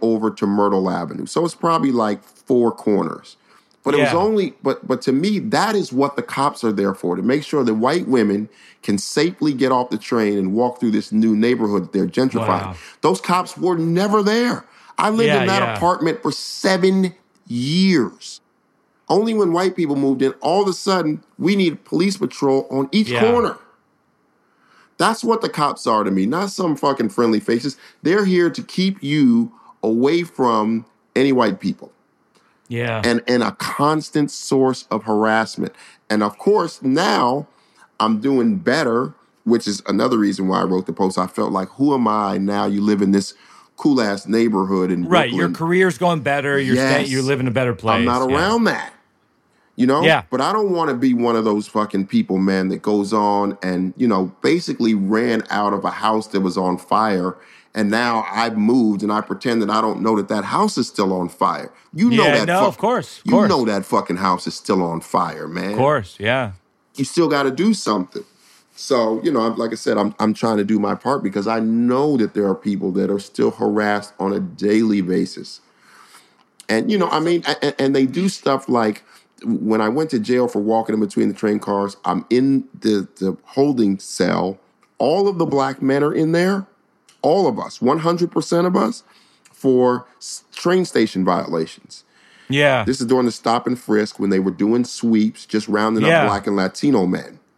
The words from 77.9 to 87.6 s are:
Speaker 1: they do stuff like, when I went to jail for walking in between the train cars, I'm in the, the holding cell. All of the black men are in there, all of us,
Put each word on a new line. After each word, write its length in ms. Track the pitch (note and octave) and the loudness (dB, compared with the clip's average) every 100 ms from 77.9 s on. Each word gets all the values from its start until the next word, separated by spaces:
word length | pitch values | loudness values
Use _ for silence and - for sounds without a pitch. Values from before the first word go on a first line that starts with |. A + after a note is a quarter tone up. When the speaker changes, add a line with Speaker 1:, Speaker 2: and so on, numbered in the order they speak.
| C#3 | 2
Speaker 1:
they 100 | C3+ | 0
do 220 | C#3+ F#3+ | 0 -2
stuff 400 | - - C3+ - | -2 -2 -2 0
like, 360 | B2 A2 G#2 - - _ _ - | 0 0 -2 -8 -20 _ _ -4
when 340 | A2+ A2 A2 | -2 0 0
I 80 | A2 | 0
went 220 | B2+ D#3 | 0 -2
to 100 | C3 | -2
jail 300 | G#2+ B2 B2 | 0 0 0
for 100 | G#2 | -2
walking 340 | G#2 A2+ A2 | 0 0 0
in 60 | A2 | 0
between 300 | G#2 - G#2+ | -2 0 -2
the 40 | |
train 240 | G2 A2 G#2 | 0 -2 -2
cars, 360 | - G2+ G2+ - | -2 -2 -2 -4
I'm 220 | - F2+ - | -4 -4 0
in 360 | A#2+ C3+ C3+ - - | 0 2 0 -2 -4
the, 300 | A2 G#2 F#2 - | 0 0 -2 -6
the 200 | F#2+ E2+ | -6 -6
holding 540 | - - C#3+ C3 G#2 G2 | -6 0 2 2 0 0
cell. 600 | - - F2+ F2+ F2+ F#2+ _ _ _ - | -4 -4 0 0 -2 -6 _ _ _ -4
All 320 | A#2+ E3+ G3+ | 0 2 2
of 80 | F3+ | 0
the 80 | D#3+ | 0
black 360 | C#3 C3+ C3 | 0 0 -2
men 220 | C3+ C#3 | 0 2
are 100 | D3 | 2
in 200 | - D#3+ | 0 0
there, 340 | E3 F3+ G3 G3 _ _ _ _ _ | 2 2 0 -4 _ _ _ _ _
all 260 | C3+ F3+ F3 | 0 2 2
of 100 | |
us, 240 | G#2 | -2